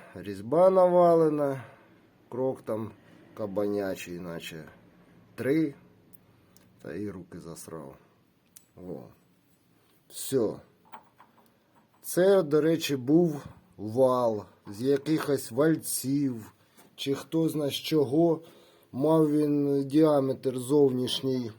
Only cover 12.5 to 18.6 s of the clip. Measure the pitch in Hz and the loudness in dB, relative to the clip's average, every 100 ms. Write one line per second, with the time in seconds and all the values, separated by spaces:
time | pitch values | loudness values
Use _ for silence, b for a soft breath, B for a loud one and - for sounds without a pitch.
12.5 | 151 151 165 - 139 123 156 175 143 - | 0 2 0 -2 -4 2 4 4 -2 -10
13.5 | - _ - 101 113 131 127 120 110 95 | -20 _ -12 -6 2 2 4 0 -2 -8
14.5 | _ - 101 127 139 139 156 - 135 - | _ -18 -6 -2 0 0 -2 -2 -4 -4
15.5 | 113 156 156 - - 127 139 143 117 104 | 0 2 2 -2 -8 -4 -2 -2 -4 -12
16.5 | _ b b b - 139 139 - 160 160 | _ b b b -12 -6 -6 -4 -2 -2
17.5 | 147 139 117 - 156 139 147 170 156 B | -2 -4 -6 -2 2 4 4 4 2 B
18.5 | B | B